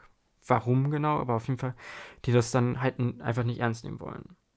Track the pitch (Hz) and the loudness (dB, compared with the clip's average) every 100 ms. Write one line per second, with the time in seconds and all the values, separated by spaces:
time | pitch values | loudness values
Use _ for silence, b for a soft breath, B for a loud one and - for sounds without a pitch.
0 | - _ _ _ - 123 117 127 139 151 | -16 _ _ _ 0 2 4 2 2 2
1 | 151 151 123 113 - 127 131 B B B | 0 0 0 0 0 -2 -4 B B B
2 | B B - 120 117 131 123 123 131 - | B B 2 4 4 2 2 0 -2 0
3 | 120 123 - 120 120 120 120 113 - - | -2 -2 -4 -2 -2 -2 -2 -2 -8 -10
4 | - - - - _ | -10 -12 -16 -20 _